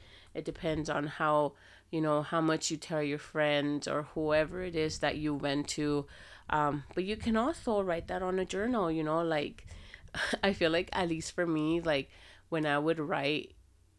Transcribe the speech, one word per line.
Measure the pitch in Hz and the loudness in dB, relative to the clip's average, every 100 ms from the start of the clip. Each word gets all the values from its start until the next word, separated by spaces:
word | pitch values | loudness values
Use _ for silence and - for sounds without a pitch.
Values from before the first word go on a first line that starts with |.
| - - - | -20 -20 -14
It | - 156 | -8 -8
depends | 151 165 156 151 | -4 -2 0 0
on | 147 147 | 0 -2
how, | - 156 151 147 - - - - | 0 4 4 2 -2 -20 -20 -6
you | 165 | 0
know, | 156 147 | 2 2
how | 151 165 | 2 2
much | 160 160 - | 4 2 0
you | 156 | -4
tell | - 156 | -2 -2
your | 147 147 | 0 -2
friends | - 156 151 147 147 147 - | -4 0 2 4 2 0 -2
or | 143 147 | -4 -4
whoever | - 156 151 156 175 | -2 2 2 2 -2
it | 185 165 | -4 -2
is | 156 151 | -2 0
that | 147 147 | -2 0
you | 151 | -2
went | 143 143 143 143 | -2 0 0 -2
to. | - 147 147 143 - - - - | -2 0 0 -2 -10 -20 -14 -2
Um, | 151 147 143 143 | 2 2 0 -6
but | - | -4
you | 185 214 | -4 -2
can | - 220 | 0 2
also | 247 330 - 208 | 0 -2 -2 0
write | 190 170 170 | 0 -2 -2
that | 185 | -4
on | 185 185 | 0 0
a | 180 | 0
journal, | 190 220 247 170 | -2 0 0 2
you | 160 | 0
know, | 156 160 | 0 0
like, | 170 151 147 - - - - - - - - | 2 0 -2 -8 -16 -16 -18 -20 -12 -4 -2
<laughs> | - | 2
I | 196 | 2
feel | 196 170 | 4 4
like, | 165 185 | 2 0
at | - 175 | 0 0
least | 160 - | 0 -4
for | - 170 | -2 0
me, | 156 151 170 | 2 2 2
like, | 165 143 139 - - - - | 2 0 0 -12 -20 -20 -4
when | 165 151 | 0 2
I | 143 | 2
would | 151 160 | 2 2
write, | 147 156 139 151 - - - - _ | 0 0 0 -2 -4 -16 -20 -20 _